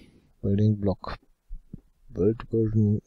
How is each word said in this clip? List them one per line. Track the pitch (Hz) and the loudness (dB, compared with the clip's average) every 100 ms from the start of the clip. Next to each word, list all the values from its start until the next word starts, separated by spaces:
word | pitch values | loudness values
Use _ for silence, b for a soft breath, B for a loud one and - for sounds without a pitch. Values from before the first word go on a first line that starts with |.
| B B B _ | B B B _
Building | 107 101 107 104 | -2 2 2 2
Block, | 101 92 - - _ _ _ - - - _ _ - | -2 -4 -8 -14 _ _ _ -14 -14 -20 _ _ -14
Build | - 95 117 - | 0 0 0 -2
Version, | 113 110 110 104 104 | 0 2 2 2 0